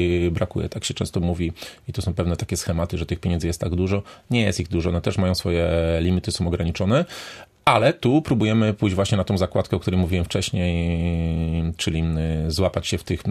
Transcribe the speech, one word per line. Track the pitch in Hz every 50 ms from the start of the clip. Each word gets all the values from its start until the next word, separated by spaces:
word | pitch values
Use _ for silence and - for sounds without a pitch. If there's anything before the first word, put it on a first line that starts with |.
| 87 87 87 87 85 87
brakuje, | 85 - - - - - 82 85
tak | - - -
się | - -
często | - - 90 - 98
mówi | 85 87 87 87 87 80 80 - - - - - - -
i | -
to | -
są | 95 - 82
pewne | - 90 87 85
takie | - - - 95 85
schematy, | - - 87 82 85 90 - 85
że | 82
tych | - - 87
pieniędzy | - 92 87 82 80 82
jest | 87 -
tak | - 98 80
dużo. | 87 92 92 98 101 101 - - - - -
Nie | 123 120
jest | 110 101 95 -
ich | 87 80
dużo, | 90 85 82 87
one | 85 85
też | - - 98 -
mają | 95 92 92
swoje | - - 87 87 85 85 85 82 82 82 82 82 82
limity, | 82 90 92 90 - -
są | 85 - 87 87
ograniczone, | 85 82 85 85 85 - 101 95 113 147 180 - - - - - - - - - _ _ -
ale | - 127 110 110 139 170
tu | - - 123 127 156
próbujemy | - - 135 113 107 107 110 113 110 107 104
pójść | - - 104 95
właśnie | 92 98 - - 101
na | 92
tą | - 104 92
zakładkę, | 92 90 - - 92 - - 90
o |
której | - - 90 92
mówiłem | 90 82 92 90 87
wcześniej, | - - 101 95 - - - 87 87 85 85 85 85 85 82 85 87 85 82 82 82 82 82 82 82 82 82 82 82 82 -
czyli, | - - 80 80 82 82 80 80 80 80 80 78 78 80
y, |
złapać | 78 82 92 90 - - 90 -
się | - -
w | -
tych, | - 92 82 - 98